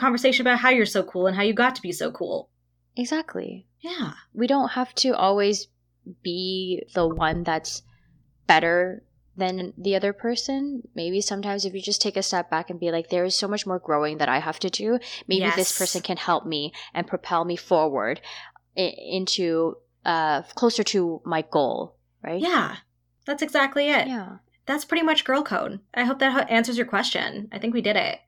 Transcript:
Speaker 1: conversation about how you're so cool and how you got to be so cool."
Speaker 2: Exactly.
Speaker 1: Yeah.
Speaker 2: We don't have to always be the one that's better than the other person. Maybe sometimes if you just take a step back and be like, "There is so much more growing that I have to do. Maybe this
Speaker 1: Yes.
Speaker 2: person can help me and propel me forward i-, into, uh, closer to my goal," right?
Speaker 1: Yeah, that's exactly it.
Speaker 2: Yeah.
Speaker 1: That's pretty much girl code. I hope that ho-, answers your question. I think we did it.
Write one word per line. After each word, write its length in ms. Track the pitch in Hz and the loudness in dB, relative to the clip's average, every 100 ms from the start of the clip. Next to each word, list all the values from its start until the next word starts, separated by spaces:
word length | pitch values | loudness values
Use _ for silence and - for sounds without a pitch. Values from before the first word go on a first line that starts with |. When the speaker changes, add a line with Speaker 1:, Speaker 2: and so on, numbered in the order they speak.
Speaker 1:
conversation 420 | 262 240 262 254 247 | 2 4 4 4 4
about 120 | 247 | 4
how 100 | 254 | 6
you're 160 | 254 | 6
so 180 | 208 196 | 4 2
cool 240 | 185 180 185 | -2 0 2
and 80 | 190 | 4
how 60 | |
you 120 | 208 | 2
got 200 | 214 247 254 | 4 2 2
to 60 | |
be 100 | 175 | -6
so 180 | 175 160 | -4 -6
cool." 380 | - 170 - - _ _ _ _ | -4 -4 -4 -6 _ _ _ _
Speaker 2:
Exactly. 760 | - 247 311 320 - - 190 - _ | -8 -4 -4 -4 -8 -8 -12 -18 _
Speaker 1:
Yeah. 320 | 330 359 190 - - | -12 -8 -8 -8 -12
Speaker 2:
We 120 | - 247 | -2 2
don't 260 | 277 262 | 2 0
have 220 | - 247 - | -2 -4 0
to 200 | 262 - | 0 2
always 520 | 190 202 202 208 - _ _ _ - 185 | 4 4 2 0 -4 _ _ _ -20 -12
be 640 | 185 175 185 190 185 180 - | -8 -6 -4 -4 -4 -6 -4
the 140 | - 165 | 0 0
one 340 | 165 160 165 | 0 0 0
that's 380 | 170 160 160 - - _ _ _ _ _ - | -2 -2 -4 -10 -14 _ _ _ _ _ 4
better 560 | 160 170 175 180 185 - _ _ - | 4 6 2 0 -4 -16 _ _ -4
than 360 | 185 185 180 - | -4 -2 -6 -6
the 160 | 185 190 | 0 2
other 160 | 202 | 0
person. 720 | 202 233 240 - 269 285 269 - | 0 -2 -2 -2 -2 -4 -6 -10
Maybe 260 | - 170 190 | -6 -2 -2
sometimes 440 | 202 202 202 202 | -2 -2 -4 -4
if 80 | 196 | -4
you 80 | 190 | -4
just 220 | 190 208 | -2 0
take 140 | 202 196 | 0 -2
a 60 | |
step 280 | 190 185 175 | -2 -2 -2
back 180 | 160 - | -4 -4
and 100 | 175 | -4
be 120 | 170 | -2
like, 180 | 165 165 | -2 0
"There 160 | 180 | 0
is 100 | 180 | 0
so 140 | 190 196 | 0 -2
much 180 | 208 196 | -4 -4
more 120 | 185 | -4
growing 400 | - 147 151 156 | 0 0 0 0
that 100 | 143 | 0
I 100 | 131 | 0
have 180 | 131 - | -2 -4
to 80 | 190 | -4
do. 280 | - 208 247 - - - | -2 0 0 -2 -10 0
Maybe 160 | 190 175 | 2 4
this 100 | 170 | 2
Speaker 1:
Yes. 220 | 185 - | 2 0
Speaker 2:
person 240 | 185 180 | 0 -2
can 140 | - 175 | -4 -4
help 280 | - 165 | 0 0
me 280 | - 156 147 - - | 0 -4 -4 -8 -10
and 140 | - - | -8 -6
propel 380 | 180 - 175 | -6 -2 0
me 120 | 170 175 | 0 -2
forward 640 | - 175 156 135 107 156 - - - - _ - | 2 4 4 2 -2 -2 -8 -16 -18 -20 _ -4
i-, 40 | |
into, 960 | 180 - - 185 185 - 175 165 165 - _ _ | -2 -4 -6 -4 -2 0 0 2 0 -2 _ _
uh, 380 | - 165 156 147 147 | -2 0 2 0 -4
closer 280 | - 240 - | 0 2 2
to 380 | - 196 175 160 | 0 0 0 -2
my 180 | - 160 | -4 -4
goal," 540 | 156 160 131 120 - - _ _ | 0 2 2 0 -6 -12 _ _
right? 180 | - 170 | -8 -4
Speaker 1:
Yeah, 360 | 330 330 - - - _ _ _ | 0 0 0 -4 -16 _ _ _
that's 180 | - 285 | -8 -4
exactly 460 | 302 294 269 285 285 | 0 2 2 2 4
it. 200 | 277 269 | 2 2
Speaker 2:
Yeah. 300 | 240 185 190 _ _ - | -4 -8 -14 _ _ -4
Speaker 1:
That's 180 | 294 | -4
pretty 200 | - 330 | 0 2
much 200 | 320 311 | 2 2
girl 180 | - 269 | 2 0
code. 380 | 294 196 - 202 - | 0 -2 -4 -6 -8
I 100 | - | -2
hope 140 | 240 269 | 0 2
that 140 | 269 | 2
ho-, 80 | 262 | 2
answers 360 | - 226 233 240 | 2 2 2 0
your 100 | 240 | 0
question. 600 | 202 240 - - - 214 | 0 0 -2 -4 -6 -10
I 80 | 202 | -8
think 140 | 226 | -4
we 80 | 240 | 0
did 160 | 233 208 | 2 2
it. 240 | - - | 0 -4